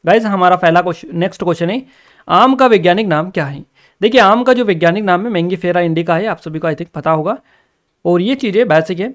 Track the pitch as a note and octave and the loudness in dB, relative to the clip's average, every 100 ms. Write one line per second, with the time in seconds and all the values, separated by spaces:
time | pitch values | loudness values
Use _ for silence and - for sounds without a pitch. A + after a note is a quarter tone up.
0 | E3 G3+ A3 G3 F3+ F3+ F3 E3+ F3 E3 | 2 2 2 0 2 4 2 2 0 -8
1 | - E3+ F#3 - F3+ E3 E3+ A#3+ - _ | -10 -4 -4 -4 -4 -2 -4 -6 -10 _
2 | _ _ - E3+ B3 C4 C4 G#3 F3 F3+ | _ _ -2 2 4 4 4 4 2 2
3 | G#3+ D3+ F3+ F#3 C#3 C#3+ - _ _ _ | 0 -2 -2 -6 -6 -8 -16 _ _ _
4 | C3 B3+ G3 A3+ B3 A#3+ A3 E3 E3+ F#3+ | 2 4 4 4 2 0 0 0 0 0
5 | G3+ G#3 A#3 F#3+ E3+ F3+ F3 F3 E3+ E3 | 0 -2 0 -4 -4 -4 -2 0 0 -2
6 | E3+ E3+ G#3+ E3+ E3 D#3 E3 D3 F3 D#3 | -2 -2 -4 -8 -10 -6 -6 -6 -10 -6
7 | D#3+ D#3+ D#3+ C4 _ _ _ _ _ _ | -2 -2 -2 -6 _ _ _ _ _ _
8 | E3+ F3 G3 C4+ A#3 G3 A#3 D#3 - F3 | -2 -2 -2 -4 -2 0 2 0 0 -6
9 | A3 | -8